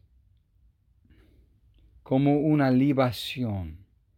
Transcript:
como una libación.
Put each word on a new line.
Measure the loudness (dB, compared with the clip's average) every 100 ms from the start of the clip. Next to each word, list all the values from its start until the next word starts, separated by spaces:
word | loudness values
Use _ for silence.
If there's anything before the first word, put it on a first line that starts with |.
| _ _ _ _ _ _ _ _ _ _ _ -20 _ _ _ _ _ _ _ -20
como | -4 0 2 2
una | 2 2 2
libación. | 2 2 2 0 -2 -10 -8 -6 -6 -8 -14 -20 _ _